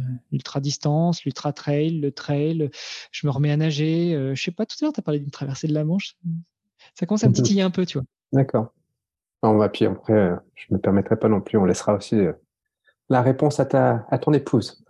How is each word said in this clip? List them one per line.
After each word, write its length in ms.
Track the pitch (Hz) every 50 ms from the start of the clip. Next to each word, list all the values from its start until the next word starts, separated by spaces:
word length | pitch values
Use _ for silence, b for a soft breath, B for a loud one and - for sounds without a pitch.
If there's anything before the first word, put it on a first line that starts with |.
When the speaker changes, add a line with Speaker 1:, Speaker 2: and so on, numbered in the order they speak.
| 127 131 131 123 - _
Speaker 1:
l'ultra-distance, 880 | 147 135 - - - 143 135 147 143 - - 151 147 156 170 175 170 -
l'ultra-trail, 800 | - 143 127 - - 147 143 - - 147 143 147 151 165 170 160
le 100 | 143 143
trail. 600 | - - - - 147 143 147 160 170 165 151 135 B B B B B B B B
Je 120 | - - -
me 60 | 147
remets 220 | 131 139 147 147
à 40 | 147
nager. 600 | 151 156 160 147 143 156 160 160 170 170 175 165
Euh, 180 | 143 135 135 139
je 80 | 135
sais 80 | - 185
pas, 160 | 175 - 220
tout 80 | - - -
à 40 | 302
l'heure, 80 | 302
t'as 100 | 302 -
parlé 180 | - - 151 147
d'une 100 | 143 143
traversée 380 | - - 143 139 139 - - 160
de 60 | 151
la 100 | 156 151
Manche. 320 | 156 175 202 - - - _ 175 170 165 165 170 _ _ _ _ _ _ b b b _
Ça 100 | - 180
commence 160 | - 208 214
à 60 | 214 214
me 20 |
Speaker 2:
Mhm. 60 | -
Speaker 1:
titiller 260 | - 123 - 196 196
un 80 | 190 185
peu, 160 | 175 190 180
tu 120 | 175 - 139
vois. 80 | 131 - _ _ _ _
Speaker 2:
D'accord. 400 | - 135 135 - - 113 107 - _ _ _ _ _ _ _ _ _ _ _ _ _ _ -
On 120 | 110 107
va, 120 | 104 104 101
puis 160 | - - 113
après, 280 | 95 95 - - -
euh, 220 | 113 107 98 87 87 92 - _ _
je 180 | - - - 107
me 60 | 95
permettrai 360 | - - 95 101 95 - 113
pas 120 | - - 110
non 120 | 110 98
plus, 160 | 95 - -
on 80 | 107 95
laissera 300 | 90 90 - - - 107
aussi, 220 | 101 - - 120
euh, 160 | 107 98 82 76 - _ _ _ _ _ _ _ _ _ _ _ _ _ -
la 140 | 135 127
réponse 380 | 120 131 131 - 156 147 139 -
à 40 | 135
ta, 420 | 135 - 135 127 127 120 113 110 -
à 80 | - 123
ton 140 | - 151
épouse. 520 | 147 135 135 - - 117 - - - - _